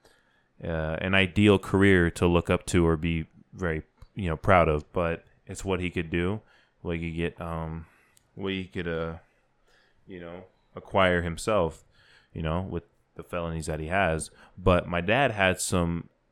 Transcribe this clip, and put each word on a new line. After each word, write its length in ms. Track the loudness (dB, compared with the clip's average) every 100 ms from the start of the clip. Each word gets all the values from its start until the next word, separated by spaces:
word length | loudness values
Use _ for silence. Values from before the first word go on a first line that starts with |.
| _ _ _ _ _ _
uh, 320 | -6 -4 -4 -4
an 120 | 0
ideal 440 | 2 2 4 6 6
career 520 | 4 4 6 6 4
to 140 | 2 2
look 220 | 2 2
up 160 | -2 0
to 200 | 2 4
or 100 | 2
be 300 | 0 -4 -6 _ _
very, 300 | -8 -6 -6 -8 _ -18
you 160 | -8 -6
know, 60 | -2
proud 320 | 4 6 6
of, 200 | 2 -2
but 300 | -4 -4 -4 _ _ -18
it's 160 | -10
what 180 | -4 -4
he 100 | -4
could 180 | -4 -4
do, 320 | -2 -2 -4 -12 _ _ _
what 160 | -8 -6
he 140 | -6
could 60 | -4
get, 220 | -6 -6
um, 460 | -10 -8 -8 -10 -14 _ _ _ _
what 180 | -10 -6
he 120 | -6
could, 240 | -8 -8 -6
uh, 240 | -6 -6 -10 _ _ _ _ _ _ _ _ -20
you 120 | -16
know, 240 | -14 -16 -18 _ _
acquire 460 | -20 -2 2 4 4
himself, 640 | 0 -4 0 0 0 -4 _ _ _ _ _
you 80 | -8
know, 220 | -4 -4
with 220 | -4 -8 -12 _ _ -20
the 80 |
felonies 420 | -10 -8 -6 -6 -6
that 140 | -8
he 80 | -4
has. 420 | 0 0 -2 -6 _ -20 -4
But 320 | 2 2 2
my 120 | -4
dad 320 | 0 2 2
had 280 | 2 2 2
some, 480 | 0 0 0 -2 -8 _ _